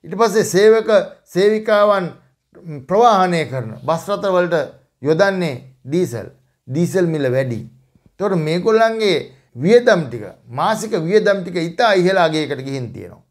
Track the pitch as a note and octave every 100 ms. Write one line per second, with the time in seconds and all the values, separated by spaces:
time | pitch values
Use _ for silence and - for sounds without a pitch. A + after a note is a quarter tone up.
0 | E3 F#3 A3+ G#3 G3 F3 G#3+ A3 A3 G#3
1 | E3 - _ F3+ G3+ G#3+ G#3+ G#3 G#3 G3
2 | F3 C3 _ _ _ - F3+ D3 B2+ G3
3 | A#3+ G3+ F#3 E3+ D3+ C3 A2 A2+ C#3 E3
4 | F3 G3+ G3+ F3+ F3 D#3+ B2+ - _ _
5 | C3+ D#3+ G3 F#3+ E3+ B2 - _ B2+ D#3+
6 | E3 A2+ F#2 _ _ _ - C3+ E3+ F#3
7 | F3 D#3+ C3+ B2+ C3 A2 - _ _ _
8 | _ _ G3+ F#3 D3+ E3+ A3+ A3 A3+ A3+
9 | G#3 D3+ - - _ A#2+ D#3 A#3+ A#3+ F#3+
10 | C#3 A#2 G2+ - _ A#2+ F3+ A3 A3 D#3+
11 | D#3+ G#3+ G3+ G3 F3+ F3+ E3 F3 A#3+ G3
12 | F3+ F#3+ E3 D#3 D3+ C#3 C3+ C3+ A#2+ G2+
13 | F2+ F2+ _